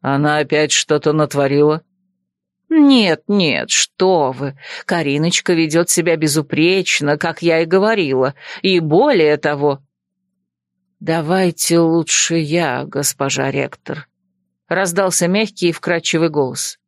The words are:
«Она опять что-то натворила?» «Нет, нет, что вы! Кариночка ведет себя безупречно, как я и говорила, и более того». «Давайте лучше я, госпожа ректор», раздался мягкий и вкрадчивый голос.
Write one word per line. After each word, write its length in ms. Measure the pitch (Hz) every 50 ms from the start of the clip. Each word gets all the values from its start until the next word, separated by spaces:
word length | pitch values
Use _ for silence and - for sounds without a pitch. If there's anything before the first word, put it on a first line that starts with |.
«Она 380 | - 135 139 139 147 151 151 151
опять 340 | 151 - - 151 151 147 -
что-то 400 | - - - 151 147 - 156 147
натворила?» 680 | 156 151 139 - 143 143 135 139 143 147 151 151 165 _ _ _ _ _ _ _ _ _ _ _ _ _ _ _ _ _ _
«Нет, 540 | 320 320 294 285 269 247 214 180 160 151 _ -
нет, 420 | 202 202 185 156 117 73 62 -
что 640 | - - - - _ _ 185 185 190 170 147 127 131
вы! 260 | 127 139 139 131 139 - - - - -
Кариночка 680 | - 196 170 160 143 139 147 156 170 175 - - - 180
ведет 360 | 160 165 156 147 170 170 -
себя 280 | - - 165 175 165
безупречно, 1000 | 160 156 151 139 156 147 143 - 147 156 170 185 196 175 - - - 147 147 147
как 260 | 147 - 170 160 - 165
я 200 | 170 160 160 165
и 20 |
говорила, 680 | 160 175 190 196 214 226 208 180 139 135 131 131 135 139 - - - - - -
и 180 | 190 190 180
более 560 | 165 151 147 180 262 302 277 190 156 151 151
того». 440 | 147 - 151 147 143 143 147 139 139 _ _ _ _ _ _ _ _ _ _ _ _ _ _ _ _ _ _ _ _ _ _ _ _
«Давайте 800 | - 160 160 165 156 151 180 190 190 180 165 - - - 170 170
лучше 580 | 170 165 165 170 160 - - - - - 165
я, 480 | 165 160 143 156 175 170 143 127 131 135
госпожа 680 | 143 - 139 143 - - _ 143 139 135 139 135 135
ректор», 580 | 139 143 135 139 - _ _ - 156 156 147 _ _ _ _ _ _ _ _ _ _ _ _ _
раздался 600 | 165 180 196 180 170 190 196 185 175 - 175 170
мягкий 400 | 185 208 220 214 - - - 175
и 40 | 165
вкрадчивый 560 | - - - 175 165 160 - - 160 165 165
голос. 500 | 151 151 139 127 113 - - - - _ _